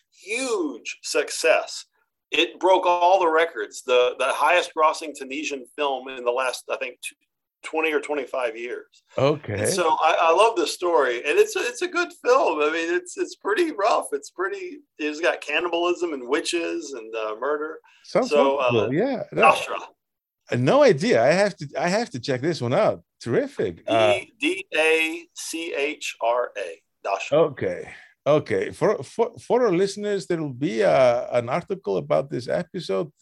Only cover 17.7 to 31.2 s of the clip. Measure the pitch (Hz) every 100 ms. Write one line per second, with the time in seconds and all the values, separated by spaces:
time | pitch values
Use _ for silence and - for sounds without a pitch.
17.7 | - - _ - 180 254 151 139 139 127
18.7 | 117 104 139 254 254 - 151 208 - -
19.7 | 98 - _ _ _ _ _ - 123 127
20.7 | 254 285 147 208 135 123 175 202 - 147
21.7 | - 165 202 240 131 113 127 147 139 120
22.7 | 147 208 92 _ _ 113 147 277 - 101
23.7 | 85 - 113 107 - - _ 214 190 -
24.7 | 156 160 160 160 170 170 - - 165 165
25.7 | - 147 147 - - 113 123 - - 90
26.7 | 82 _ _ 107 98 - 147 165 131 101
27.7 | 87 - - - _ - 151 - 98 -
28.7 | - 170 208 139 - 226 - - 233 247
29.7 | 170 196 202 208 202 - 170 151 123 151
30.7 | 220 196 147 127 120